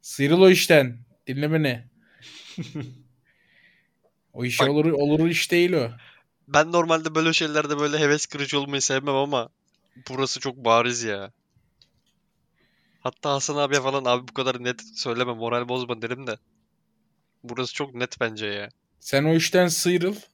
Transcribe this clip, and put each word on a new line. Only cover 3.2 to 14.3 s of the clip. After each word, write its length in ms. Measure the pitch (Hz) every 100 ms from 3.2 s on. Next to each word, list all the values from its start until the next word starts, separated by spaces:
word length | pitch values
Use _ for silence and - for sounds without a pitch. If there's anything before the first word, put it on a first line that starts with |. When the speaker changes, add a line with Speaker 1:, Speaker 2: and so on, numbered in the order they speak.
| _ _ _ _ _ _ _ _ _ _ _
Speaker 1:
O 120 | 123 123
iş 140 | 117
Speaker 2:
Bak. 80 | 135
Speaker 1:
olur, 160 | 147 160
olur 420 | 143 143 151 165
iş 220 | 165 -
değil 220 | 175 175
o. 180 | 170 117 117 - _ _ _ _
Speaker 2:
Ben 240 | 143 160
normalde 440 | 175 165 160 160 156
böyle 180 | 160
şeylerde 440 | 160 160 151 147 147
böyle 200 | 147 151
heves 260 | 147 151 -
kırıcı 340 | 147 139 143
olmayı 220 | 139 139
sevmem 340 | - 135 143 135
ama 340 | 143 135 113 _ _ _ _ - -
burası 300 | 131 135 131
çok 160 | 139 131
bariz 460 | 117 117 117 120
ya. 280 | 113 101 98 _ _ _ _ _ _ _ _ _ _ _ _ _ _ _ _ _
Hatta 340 | 127 _ 151
Hasan 220 | 139 147 147
abiye 240 | 143 143
falan, 240 | 131 139 127
"Abi 220 | 123
bu 60 | 127